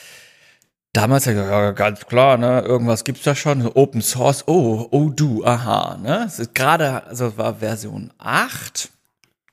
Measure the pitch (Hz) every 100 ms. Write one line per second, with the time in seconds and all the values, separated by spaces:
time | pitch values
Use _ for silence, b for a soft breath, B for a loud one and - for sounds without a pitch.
0 | B B B B B B B _ _ -
1 | 107 135 123 104 98 101 104 98 101 101
2 | - 120 135 123 120 127 104 123 117 113
3 | - 127 - 139 156 139 117 - 139 113
4 | 107 127 127 143 - 170 120 110 117 139
5 | 151 131 151 113 120 120 120 107 87 90
6 | 101 180 233 - 117 - 135 160 147 127
7 | - 123 120 104 113 107 110 110 107 101
8 | 95 _ - 139 233 - - - - _
9 | _ _ _ _ _